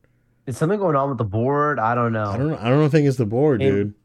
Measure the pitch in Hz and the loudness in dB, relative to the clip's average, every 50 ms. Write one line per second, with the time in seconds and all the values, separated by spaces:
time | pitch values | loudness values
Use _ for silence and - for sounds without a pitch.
0 | _ _ _ _ _ _ _ _ - - 117 - 160 165 202 214 196 175 147 139 | _ _ _ _ _ _ _ _ -12 -10 -6 -4 -2 -2 -2 0 0 0 0 0
1 | 135 143 135 120 120 98 95 110 117 135 143 147 147 147 147 120 110 113 123 123 | 0 -2 -2 -4 -4 -2 -2 -2 0 0 0 0 0 0 0 -2 -2 -2 0 0
2 | 120 117 113 110 107 104 101 113 139 156 156 107 101 117 131 147 156 147 151 156 | 0 0 -2 -2 -2 -4 -2 -2 -2 -4 -4 -4 0 2 4 4 4 4 4 4
3 | 143 139 131 131 123 101 113 123 147 156 135 110 131 101 98 101 104 104 101 _ | 2 2 2 0 -2 -2 0 0 2 2 2 2 2 2 2 2 0 -2 -6 _
4 | _ | _